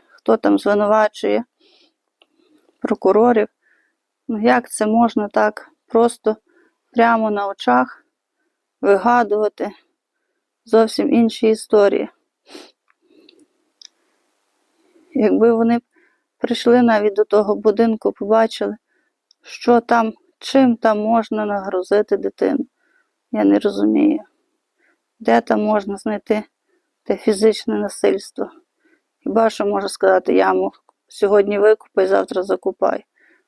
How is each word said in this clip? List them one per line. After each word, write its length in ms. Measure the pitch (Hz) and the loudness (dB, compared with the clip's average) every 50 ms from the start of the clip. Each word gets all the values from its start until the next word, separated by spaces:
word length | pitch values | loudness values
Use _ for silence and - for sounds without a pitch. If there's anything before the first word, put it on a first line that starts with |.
| _ _ | _ _
хто 280 | _ _ _ - 226 | _ _ _ -2 -2
там 220 | 220 - - 202 202 | 0 0 0 0 0
звинувачує 840 | - - 208 208 208 202 214 220 214 214 - - - 202 208 214 240 _ _ _ _ _ _ _ _ _ _ _ _ _ _ _ _ _ _ _ _ _ _ _ _ _ _ _ | 0 0 0 0 0 0 2 0 0 -2 -4 -6 -4 -2 -2 -4 -4 _ _ _ _ _ _ _ _ _ _ _ _ _ _ _ _ _ _ _ _ _ _ _ _ _ _ _
прокурорів. 680 | - - 214 - - 185 190 208 226 240 240 214 214 - _ _ _ _ _ _ _ _ _ _ _ _ _ _ _ - | -6 -6 -4 0 2 2 4 4 4 4 2 2 0 -4 _ _ _ _ _ _ _ _ _ _ _ _ _ _ _ -10
Ну, 120 | 226 208 | -6 -2
як 300 | 214 240 254 247 247 - | 0 0 0 0 -2 -6
це 160 | - - 214 | -6 -4 -2
можна 420 | 214 220 233 233 226 - 220 208 208 | 0 2 2 2 0 0 -2 -4 -2
так 420 | - 214 214 214 - - - - _ _ _ | -2 0 0 -2 -2 -6 -16 -20 _ _ _
просто, 500 | _ - 226 233 240 - - - 220 220 - _ _ _ _ _ _ _ _ _ _ | _ 0 2 2 0 0 -4 -4 -4 -4 -6 _ _ _ _ _ _ _ _ _ _
прямо 380 | - 233 233 233 233 226 220 214 | -2 0 0 2 2 0 -2 -4
на 180 | 208 202 202 196 | -4 -6 -6 -8
очах 580 | 196 - - 247 247 247 254 - - - _ _ _ _ _ _ _ _ _ _ _ _ _ _ _ _ | -10 -6 -2 0 0 0 0 -2 -8 -20 _ _ _ _ _ _ _ _ _ _ _ _ _ _ _ _
вигадувати 920 | - 196 196 190 190 240 240 247 233 202 208 208 214 208 - - - 208 - _ _ _ _ _ _ _ _ _ _ _ _ _ _ _ _ _ _ | 0 2 2 2 2 2 2 2 0 0 -2 -2 -2 -4 -4 -6 -10 -10 -12 _ _ _ _ _ _ _ _ _ _ _ _ _ _ _ _ _ _
зовсім 500 | 226 220 220 226 220 - - - 294 - | 0 2 2 2 2 0 -4 -2 0 2
інші 340 | 233 233 220 - - - 220 | 2 2 2 0 0 0 0
історії? 600 | 220 214 - - - 214 202 196 196 - - - - _ _ _ _ _ _ _ - - - - _ _ _ _ _ _ _ _ _ _ _ _ _ _ _ _ _ _ _ _ _ _ - - _ _ _ _ _ _ _ _ _ _ _ _ _ _ _ _ _ _ _ _ _ _ _ _ - | 0 0 -2 0 2 4 4 4 2 -2 -4 -6 -12 _ _ _ _ _ _ _ -20 -20 -20 -20 _ _ _ _ _ _ _ _ _ _ _ _ _ _ _ _ _ _ _ _ _ _ -20 -20 _ _ _ _ _ _ _ _ _ _ _ _ _ _ _ _ _ _ _ _ _ _ _ _ -4
Якби 380 | 277 208 202 185 196 220 233 | 0 0 0 2 2 2 2
вони 260 | 233 226 233 233 240 240 | 2 2 0 0 0 -2
б 40 | - _ _ _ _ _ _ _ _ _ _ _ | -4 _ _ _ _ _ _ _ _ _ _ _
прийшли 440 | - - 240 - - 240 233 247 | -6 -6 -4 -2 2 2 4 4
навіть 320 | 247 233 220 208 208 214 202 | 4 4 2 2 0 0 0
до 100 | 208 214 | 0 0
того 300 | - - 208 208 202 208 | 2 2 0 2 0 -2
будинку, 580 | 196 208 220 202 220 233 226 220 214 - 202 | 0 0 0 2 2 0 0 0 -2 -4 -6
побачили, 640 | - - 202 202 220 226 226 220 - - 208 202 214 - _ _ _ _ _ _ _ _ _ _ _ _ _ | -4 -4 -2 0 2 2 2 0 -2 -4 -6 -6 -8 -10 _ _ _ _ _ _ _ _ _ _ _ _ _
що 360 | - - - - 240 240 233 | -20 -18 -6 0 2 2 2
там, 320 | 233 - 240 233 226 220 - _ _ _ _ _ | 2 0 0 0 0 -2 -6 _ _ _ _ _
чим 380 | - - - 269 269 247 233 | -8 -2 2 2 4 4 2
там 220 | - - 226 214 208 | 2 0 0 0 0
можна 480 | 208 220 233 226 208 - 220 214 214 | 0 0 0 -2 -2 -2 -4 -4 -4
нагрузити 720 | 208 202 202 190 196 196 185 180 - 196 208 214 - 202 | -4 -4 -6 -6 -6 -6 -4 -2 0 0 0 0 0 -2
дитину. 500 | 196 196 196 - - - 190 - - - - _ _ _ _ _ _ _ _ _ _ _ _ | -4 -4 -6 -6 -4 -2 -2 -2 -4 -6 -8 _ _ _ _ _ _ _ _ _ _ _ _
Я 120 | - 214 208 | -4 0 2
не 140 | 196 202 208 | 2 2 2
розумію, 640 | - 202 196 202 208 - - - - - - - - _ _ _ _ _ _ _ _ _ _ _ _ _ _ _ _ _ _ - | 0 -2 -2 -2 -2 0 0 2 2 0 0 -2 -6 _ _ _ _ _ _ _ _ _ _ _ _ _ _ _ _ _ _ -8
де 200 | 220 - 233 233 | -2 0 0 0
там 220 | 233 - 226 214 | 0 0 -2 -2
можна 340 | 214 214 214 208 202 202 202 | 0 -2 -2 -2 -4 -6 -10
знайти 460 | 202 - 220 208 208 - - 214 214 214 _ _ _ _ _ _ _ _ _ _ _ | -8 -6 -6 -6 -6 -4 -4 -4 -4 -6 _ _ _ _ _ _ _ _ _ _ _
те 140 | _ - 202 | _ -6 -6
фізичне 580 | 196 - 226 214 190 214 220 202 - - - 214 | -4 -2 -2 0 2 2 0 0 0 -4 -6 -4
насильство. 760 | 208 208 196 - - - 202 190 196 - - - - - - - - _ _ _ _ _ _ _ _ _ _ _ _ | -4 -4 -6 -6 -2 -2 -2 -2 -2 -6 -10 -12 -12 -12 -12 -14 -20 _ _ _ _ _ _ _ _ _ _ _ _
Хіба 320 | - - 196 226 226 220 | -6 -2 0 0 0 0
що 160 | - - 208 | 0 -2 -4
може 220 | 202 208 196 196 190 | -2 -2 -2 -4 -6
сказати: 460 | - - - 190 190 185 185 - 175 | -6 0 2 2 2 2 2 0 0
"Яму 380 | 185 190 190 190 190 185 196 - _ _ _ _ _ _ _ | 0 2 0 0 -2 -2 -4 -6 _ _ _ _ _ _ _
сьогодні 500 | - - 208 196 208 208 196 202 208 202 | -8 -4 0 2 2 2 2 2 0 2
викопай, 480 | 202 214 220 - - _ - - 190 | 2 2 2 2 -2 _ -2 -2 0
завтра 360 | 190 196 196 190 - - 190 | 2 2 0 0 -2 -4 -6
закопай. 600 | 180 190 185 - - 190 185 - 190 - - - - _ _ _ _ _ _ _ _ | -4 -4 -4 -4 -4 -6 -4 -2 -2 -2 -2 -4 -8 _ _ _ _ _ _ _ _